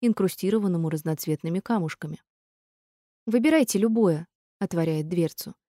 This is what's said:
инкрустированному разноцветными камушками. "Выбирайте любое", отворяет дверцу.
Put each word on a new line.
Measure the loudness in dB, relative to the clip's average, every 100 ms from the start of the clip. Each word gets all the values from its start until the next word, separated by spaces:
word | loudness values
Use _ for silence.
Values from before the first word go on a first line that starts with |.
инкрустированному | -2 2 0 0 -2 0 0 0 -2
разноцветными | -2 -4 -4 -4 -4 -4 -6
камушками. | -2 -2 -2 -8 -12 -14 _ _ _ _ _ _ _ _ _ _ 0
"Выбирайте | 2 4 4 4 2
любое", | 2 4 2 2 -4 _ _ -8
отворяет | -4 -2 0 -2 -2
дверцу. | 0 -2 -2 -16 -16